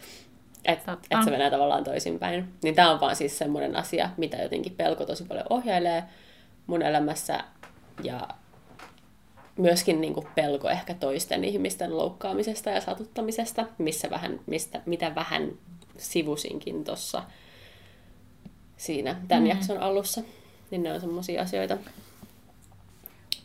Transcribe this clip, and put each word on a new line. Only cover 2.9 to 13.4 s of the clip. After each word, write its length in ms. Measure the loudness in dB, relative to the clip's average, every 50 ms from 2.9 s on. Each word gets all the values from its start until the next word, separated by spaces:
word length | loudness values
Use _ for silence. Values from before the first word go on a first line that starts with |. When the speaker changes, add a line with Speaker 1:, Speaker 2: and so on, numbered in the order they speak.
Speaker 1:
on 80 | 8 6
vaan 160 | 4 2 2
siis 220 | 2 0 -2 -2 -2
semmonen 380 | -2 0 0 0 -2 -2 -2
asia, 340 | -2 -4 -2 0 0 0 0 0 -2
mitä 200 | -4 -4 -2 -2
jotenkin 360 | -4 -2 -2 -4 -4 -4 -2 0
pelko 280 | 0 2 2 0 -2
tosi 180 | -4 -6 -6 -8
paljon 220 | -8 -6 -6 -2 0
ohjailee 540 | 0 0 2 2 2 2 2 2 2 0 -2 -4 -12 -20 -20 -20 -20 -20 -20 -20 -20 -14 -6 -2
mun 140 | 0 2
elämässä, 600 | 2 4 4 4 2 2 0 -2 -4 -2 -2 -4 -4 -6 -14 -20 -20 -20 -20 -20 -20 -20 -12 -8 -6
ja 180 | -6 -6 -6 -8 -10 -12 -14 -18 -20 -20 -20 -20 -20 -20 -20 -20 -20 -20 -20 -20 -20 -20 -20 -20 -20 -20 -20 -20 -10 -2 4
myöskin, 440 | 6 6 6 6 4 2 2 2
niinku, 260 | 2 0 -2 -4 -6 -4 0
pelko 340 | 2 2 2 2 0 2 0
ehkä 240 | 0 0 -2 -6 -6
toisten 500 | -4 -2 -2 0 -2 -2 -2 0 0 0
ihmisten 540 | 0 0 0 0 -2 -2 -4 -4 -2 0 0
loukkaamisesta 720 | 0 0 -2 -4 -6 -4 -2 -2 -2 -2 -2 -4 -4 -2
ja 120 | -2 -2
satuttamisesta, 840 | -2 -2 -6 -6 -8 -10 -6 -4 -4 -2 -2 -2